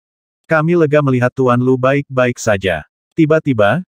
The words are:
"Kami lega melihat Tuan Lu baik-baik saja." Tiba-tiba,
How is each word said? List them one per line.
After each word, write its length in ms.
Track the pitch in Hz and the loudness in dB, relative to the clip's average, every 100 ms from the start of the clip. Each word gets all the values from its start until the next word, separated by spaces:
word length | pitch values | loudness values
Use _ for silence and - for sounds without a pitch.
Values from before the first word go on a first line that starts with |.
| _ _ _ _ - | _ _ _ _ -4
"Kami 320 | 160 156 175 | -2 0 0
lega 240 | 151 151 | 2 2
melihat 260 | 139 127 123 - | 0 0 -2 0
Tuan 240 | 127 120 | 0 2
Lu 160 | 127 131 | 0 0
baik-baik 640 | 131 139 - 127 123 - | 0 -2 -2 -2 -2 -2
saja." 480 | - 98 95 80 - _ _ - | -2 -2 -2 -6 -8 _ _ -2
Tiba-tiba, 640 | 151 160 151 117 101 151 - | 2 2 0 0 0 0 -6